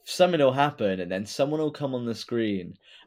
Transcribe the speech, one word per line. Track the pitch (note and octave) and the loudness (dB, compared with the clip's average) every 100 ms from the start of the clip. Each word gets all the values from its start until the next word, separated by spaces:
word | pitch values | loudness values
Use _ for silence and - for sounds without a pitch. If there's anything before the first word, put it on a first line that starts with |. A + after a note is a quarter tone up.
| - | -10
something | - F3+ E3 | 2 4 6
will | C3+ | 4
happen, | C3+ C#3+ C#3+ G#2+ F#2+ | 4 0 2 0 0
and | F2 | -2
then | F#2 G#2 | -4 -4
someone | - C#3 D#3 | -2 -2 0
will | D#3 | -4
come | D3 C#3+ | -4 -6
on | B2+ A#2+ | -4 -6
the | A2 | -8
screen, | - A#2+ A2 G2 F2 - _ - | -4 -2 -2 -2 -6 -16 _ -20